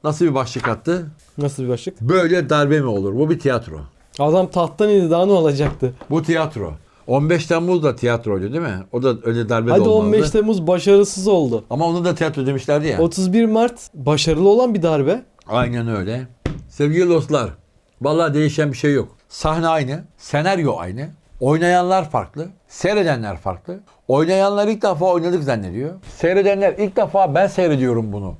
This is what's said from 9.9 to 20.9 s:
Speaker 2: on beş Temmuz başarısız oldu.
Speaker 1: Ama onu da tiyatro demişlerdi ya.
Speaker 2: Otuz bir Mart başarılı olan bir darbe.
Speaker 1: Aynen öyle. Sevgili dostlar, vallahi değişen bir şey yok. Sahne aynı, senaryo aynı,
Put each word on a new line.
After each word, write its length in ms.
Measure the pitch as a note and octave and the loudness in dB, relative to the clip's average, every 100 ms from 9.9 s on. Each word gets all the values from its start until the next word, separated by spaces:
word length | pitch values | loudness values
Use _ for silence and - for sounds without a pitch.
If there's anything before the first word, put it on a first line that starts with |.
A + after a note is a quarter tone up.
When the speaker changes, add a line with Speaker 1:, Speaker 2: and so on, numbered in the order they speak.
| G#3+ G#3 | 2 4
Speaker 2:
on 60 | |
beş 180 | G#3+ D#3 | 2 2
Temmuz 360 | A3 G#3+ G3+ D#3+ | 0 0 0 0
başarısız 640 | F3+ G3 G3+ G3+ G3 F#3+ | 0 4 4 4 0 2
oldu. 360 | F#3 C3+ A2+ - | 2 2 -2 -4
Speaker 1:
Ama 160 | B2 E3+ | -2 0
onu 180 | F3 | 0
da 100 | F3 | 0
tiyatro 320 | - D#3+ D3 C3 | 0 -2 -2 -2
demişlerdi 400 | C3+ C#3+ D3 D3+ | -2 0 0 0
ya. 140 | A2 | 0
Speaker 2:
Otuz 320 | E3 E3 F#3 | 0 0 0
bir 120 | G#3+ | 2
Mart 460 | A3+ A3 A#3 A#3 - | 2 2 0 -4 -20
başarılı 540 | D3+ C3 D3+ E3 D#3 F#3+ | -6 0 0 2 2 4
olan 260 | A3 B3+ | 4 2
bir 80 | G3+ | 0
darbe. 400 | E3 D3+ C3+ A3+ - _ - | 0 2 0 -2 -6 _ -4
Speaker 1:
Aynen 400 | A2+ A#2+ A#2+ A#2 | -2 0 -2 -4
öyle. 380 | G#2+ F#2 A#2+ B2+ - - - - | -4 -4 -6 -10 -10 -10 -10 -16
Sevgili 400 | - D3 D#3+ F3+ | -2 0 2 2
dostlar, 420 | E3 - D3 G#2 - _ _ _ _ | 2 2 -2 -2 -8 _ _ _ _
vallahi 320 | C#3 D#3 E3 | -2 0 0
değişen 380 | D3 D3+ D3+ D3 | 2 0 0 -2
bir 40 | B2 | 0
şey 160 | D3 | 0
yok. 160 | C#3 - _ _ | 0 -2 _ _
Sahne 400 | - D#3 D#3+ E3 | -6 -4 0 0
aynı, 360 | D#3+ C3 D#3 - _ | 0 -2 -8 -12 _
senaryo 580 | - D3 E3+ F#3+ C#3+ E2+ | -6 -2 0 0 -2 -2
aynı, 300 | F2 | -8